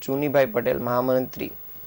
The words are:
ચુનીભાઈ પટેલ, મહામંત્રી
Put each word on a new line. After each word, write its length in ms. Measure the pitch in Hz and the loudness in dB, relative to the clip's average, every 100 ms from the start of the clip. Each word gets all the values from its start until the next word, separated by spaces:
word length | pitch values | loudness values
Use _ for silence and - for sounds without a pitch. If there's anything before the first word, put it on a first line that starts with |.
ચુનીભાઈ 440 | - 135 147 139 131 | -4 -2 2 4 4
પટેલ, 340 | 113 120 139 | 2 0 0
મહામંત્રી 720 | 120 123 127 127 127 - - - - - | 0 0 2 2 0 -4 -8 -8 -14 -14